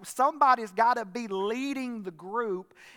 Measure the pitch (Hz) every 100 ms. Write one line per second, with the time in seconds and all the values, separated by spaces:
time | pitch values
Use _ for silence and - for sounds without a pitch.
0 | 190 - 269 311 277 247 220 185 233 240
1 | 202 208 226 190 202 240 277 269 254 226
2 | 185 160 180 220 226 185 - _ -